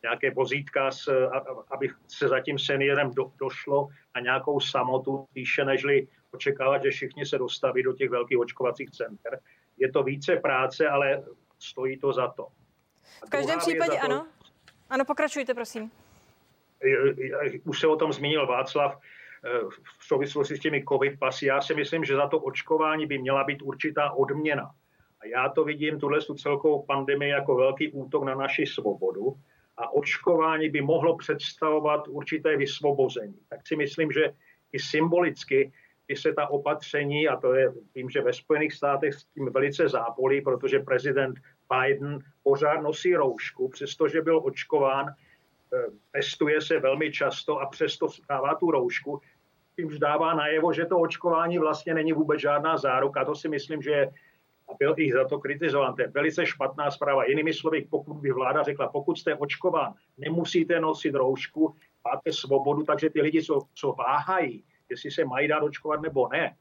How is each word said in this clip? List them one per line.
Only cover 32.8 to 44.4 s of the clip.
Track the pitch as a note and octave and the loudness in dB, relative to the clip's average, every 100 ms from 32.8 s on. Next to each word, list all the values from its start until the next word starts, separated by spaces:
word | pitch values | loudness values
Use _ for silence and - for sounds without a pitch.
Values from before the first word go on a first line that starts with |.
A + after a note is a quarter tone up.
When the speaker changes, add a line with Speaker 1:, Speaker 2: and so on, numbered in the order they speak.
| D3 C#3 B2+ B2 G#2+ - _ | 0 2 2 0 -10 -16 _
Speaker 1:
Tak | - - | -16 -6
si | D3+ | -4
myslím, | C#3+ D#3 D#3 | -2 -2 0
že | D3 D3+ - _ _ _ | 2 0 -2 _ _ _
i | C3 | -8
symbolicky | - D#3 E3 F3 E3+ C3+ - C3+ C3+ _ _ _ - | -2 0 2 4 2 -2 0 2 2 _ _ _ -10
by | - | -2
se | D#3 | 0
ta | D3+ C#3+ | 0 0
opatření, | C#3+ D3 D3+ - D3 C#3+ D3 D3+ | 0 0 -2 -2 -2 0 2 2
a | B2 | 2
to | B2+ | 4
je, | C3 B2+ - - | 6 4 0 -16
vím, | C3 B2+ | -12 -4
že | C#3 | 0
ve | B2 | 0
Spojených | B2 _ D3+ D#3 | -2 _ 2 2
státech | - C#3+ C#3 D3+ | 0 0 2 0
s | C#3 | -4
tím | _ - C3 | _ -8 -2
velice | C3 C#3 C#3+ C#3+ | 0 0 2 2
zápolí, | B2 A2+ B2 C3 C#3 | 2 -2 0 2 2
protože | C3+ B2 C3+ C3+ | 2 0 2 0
prezident | C3+ B2+ C#3 C3+ C3 B2+ - _ _ | 2 0 2 0 0 -4 -16 _ _
Biden | B2+ C3 C#3 C#3+ D3 - _ | 0 2 0 -2 -8 -12 _
pořád | C#3 C#3 D3 D#3 | 2 4 4 2
nosí | D3+ D3+ F3+ | 0 0 2
roušku, | E3+ C3+ - - - B2+ | 4 2 0 -10 -4 -4
přestože | - - - D#3 D#3+ | -4 -10 0 2 2
byl | D#3 D#3+ | 4 2